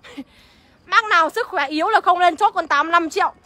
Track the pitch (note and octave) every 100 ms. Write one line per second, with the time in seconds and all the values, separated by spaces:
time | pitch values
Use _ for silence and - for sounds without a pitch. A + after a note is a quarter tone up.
0 | - - - _ _ _ _ _ - G4
1 | G#4+ F4+ D#4+ G#4+ A#4+ F#4 C#4 D#4 F#4 G#4+
2 | F#4+ F4 F4+ D#4+ G#4 G4 E4 C#4+ D#4+ E4+
3 | D#4+ G4 E4+ -